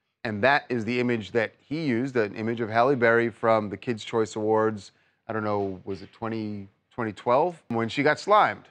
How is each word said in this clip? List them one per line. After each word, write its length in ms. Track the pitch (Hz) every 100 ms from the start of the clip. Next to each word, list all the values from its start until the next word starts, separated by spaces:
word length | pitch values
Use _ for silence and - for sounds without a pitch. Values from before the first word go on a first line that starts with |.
| _ _
and 180 | 120 104
that 220 | 123 143 -
is 160 | 123
the 140 | 107 123
image 320 | 123 117 95
that 220 | 117 107 -
he 240 | _ 139 139
used, 300 | 117 135 127
an 180 | 104
image 260 | 95 110 117
of 100 | 113
Halle 260 | 113 123 139
Berry 320 | 117 117 117
from 380 | 110 117 110 107
the 80 | 101
Kids' 260 | - 110
Choice 300 | - 117 107
Awards, 560 | 110 107 110 110 107 95 _ _ _ -
I 40 |
don't 120 | 110
know, 360 | 107 104 98 92
was 180 | 101 95
it 100 | 92
twenty, 560 | - 113 113 107 104 98 _ _
twenty 180 | - 110
twelve, 500 | 98 - 127 175 165 -
when 220 | 113 113
she 120 | 143
got 160 | 143 151
slimed. 460 | - 208 147 104 -